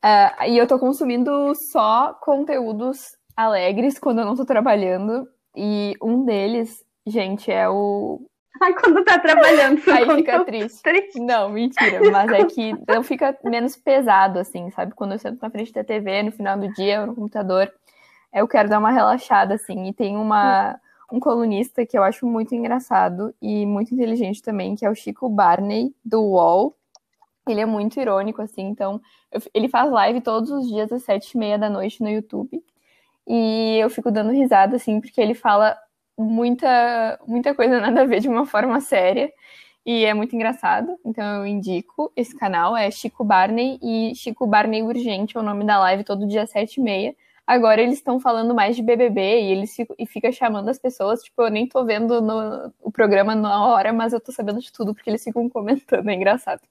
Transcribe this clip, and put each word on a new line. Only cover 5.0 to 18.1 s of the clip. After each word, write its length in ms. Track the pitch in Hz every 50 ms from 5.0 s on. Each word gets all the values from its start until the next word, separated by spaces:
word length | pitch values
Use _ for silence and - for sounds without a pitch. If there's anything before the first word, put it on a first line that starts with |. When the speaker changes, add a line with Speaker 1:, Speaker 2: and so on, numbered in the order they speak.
| 196 214 226 247 262 - _ _ _ _ _
Speaker 1:
E 380 | - 202 208 208 208 208 202 196 - -
um 220 | 226 233 247 269
deles, 600 | 247 220 202 196 208 233 240 226 226 - - _ _ _ _ _
gente, 420 | 214 208 233 196 190 190 208 - -
é 200 | 190 190 190 185
o 520 | 190 202 202 202 202 202 208 233 - - 254 _ _ _ _ _ _ -
Speaker 2:
Ai, 140 | 381 370 370
quando 300 | - - 453 320 381 370
tá 140 | - 370 349
trabalhando, 640 | - 320 311 698 622 - - 302 277 269 285 302 -
Speaker 1:
<laughs> 40 | -
Aí 140 | 285 240 240
Speaker 2:
quando 140 | 240 311 294
Speaker 1:
fica 140 | 330 - -
Speaker 2:
eu 120 | 339 370
Speaker 1:
triste. 380 | - 220 226 208 233 - - _
Speaker 2:
triste. 380 | 320 320 381 403 403 - 254
Speaker 1:
Não, 280 | 240 240 247 226 202 202
mentira. 600 | 208 214 233 254 262 - - - - - 427 427
Mas 200 | 392 392 403 440 339
é 120 | - 415
que 300 | 339 - - 226 220 214 208 - -
não 140 | 233 233 254
fica 340 | - - 254 311 269 269 269 -
menos 320 | 240 233 233 233 262 269
pesado, 640 | _ _ - 269 269 269 233 202 190 196 196 185 180
assim, 320 | 185 - - 185 175 180
sabe? 240 | - - 180 180 -
Quando 180 | - 208 196 196
eu 60 | 220
sento 220 | - - 226 247
na 100 | - 220
frente 220 | 226 208 220 226 -
da 120 | - -
T 160 | - 226 214
V, 220 | 208 196 190 196 208
no 80 | 214 214
final 260 | - 208 196 196 202
do 140 | 196 196 208
dia, 340 | - 190 202 202 214 208
no 80 | - 233
computador, 580 | 240 214 208 _ 214 202 185 185 190 196 196 _ _ _ _ _ _ _ _